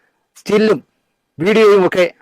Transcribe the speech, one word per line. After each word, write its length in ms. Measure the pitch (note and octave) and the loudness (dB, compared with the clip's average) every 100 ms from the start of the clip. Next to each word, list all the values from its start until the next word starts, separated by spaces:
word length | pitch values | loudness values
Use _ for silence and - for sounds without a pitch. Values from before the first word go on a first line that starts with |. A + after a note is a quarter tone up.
| _ _ _ _ | _ _ _ _
സ്റ്റില്ലും 480 | - G#3 A3 D#3 _ _ _ _ _ - | -4 -2 0 -4 _ _ _ _ _ -8
വീഡിയോയും 480 | F3 A3 G#3+ G3+ F3+ | -2 2 2 2 0
ഒക്കെ 260 | F#3+ E3+ - | -2 -4 -6